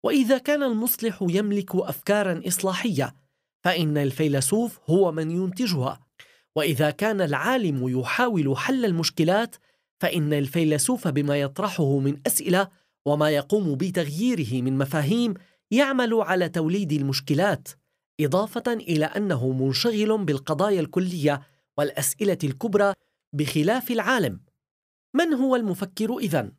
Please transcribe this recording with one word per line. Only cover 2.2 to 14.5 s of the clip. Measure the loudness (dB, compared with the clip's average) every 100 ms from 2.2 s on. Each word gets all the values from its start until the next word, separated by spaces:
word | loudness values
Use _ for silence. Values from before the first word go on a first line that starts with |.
| 2 -2 -4
إصلاحية، | -2 -2 -2 -2 -2 -4 -6 _ _ _ _
فإن | -2 0 0 0
الفيلسوف | 0 0 0 0 0 0 -2 -6 0
هو | 2 2
من | 0 -4
ينتجها، | -2 -4 -2 -2 0 -4 -6 _ _ -20 _ _ -2
وإذا | 0 2 0
كان | 2 -2 0
العالم | 0 0 0 0 0 0 0 -2
يحاول | -2 0 0 2 0 0
حل | 0 0
المشكلات، | 0 0 -2 0 2 2 0 -8 _ _ _ _
فإن | -2 0 0
الفيلسوف | 0 0 2 2 2 0 0 0
بما | 0 0 0
يطرحه | -2 -2 -4 0 2 2
من | 2 -2 -2
أسئلة | -2 2 2 0 _ _ _ -2
وما | 2 2
يقوم | 2 0 0 0
بتغييره | -2 -2 -2 -4 -2 0 0 -2